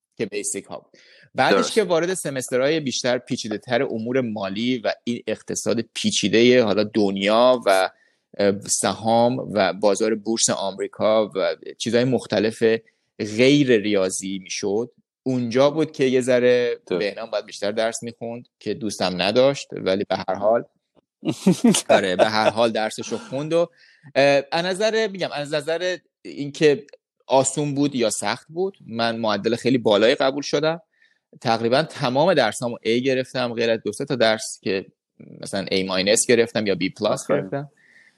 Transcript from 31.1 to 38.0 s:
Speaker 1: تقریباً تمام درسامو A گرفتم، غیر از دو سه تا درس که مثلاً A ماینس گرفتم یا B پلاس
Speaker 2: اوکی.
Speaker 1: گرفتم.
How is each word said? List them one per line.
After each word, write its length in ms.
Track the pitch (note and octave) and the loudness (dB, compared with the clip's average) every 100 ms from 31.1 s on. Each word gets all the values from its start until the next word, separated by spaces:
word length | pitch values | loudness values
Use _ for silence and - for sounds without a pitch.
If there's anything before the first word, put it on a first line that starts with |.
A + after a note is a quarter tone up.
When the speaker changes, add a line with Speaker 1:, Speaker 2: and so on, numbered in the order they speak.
| _ _ - | _ _ -8
Speaker 1:
تقریباً 420 | B2 A2+ A2+ C3 | -2 0 2 0
تمام 500 | D#3+ - C3+ C3 E3+ | 0 -4 -2 2 2
درسامو 440 | D#3 A2 - A#2+ A2+ A2 | 4 2 -2 -8 -4 -2
A 40 | |
گرفتم، 640 | A#2+ C3+ B2+ B2+ C3 A#2+ | 0 0 -2 -4 -4 -4
غیر 160 | A2+ A#2 | -2 0
از 100 | A2+ G#2 | 0 -2
دو 60 | |
سه 140 | G#2 C#3 | -6 -4
تا 100 | B2+ | 2
درس 440 | A2+ A2 - - | 2 2 -4 -10
که 240 | A2 F#2+ - _ _ _ - - | -4 -4 -6 _ _ _ -20 -16
مثلاً 240 | - G2+ F#2 | -8 -6 -2
A 200 | G2 F#2+ | -2 0
ماینس 400 | F#2 G2 A2+ - | 0 2 2 4
گرفتم 420 | A#2 A2+ A#2 G#2 | 4 4 0 0
یا 80 | F2+ | 0
B 180 | F#2 - | -2 -2
پلاس 340 | G#2 C#3 - | -2 -2 -2
Speaker 2:
اوکی. 100 | D3 | -2
Speaker 1:
گرفتم. 300 | G2 C#3 D3 _ _ _ | -2 -8 -10 _ _ _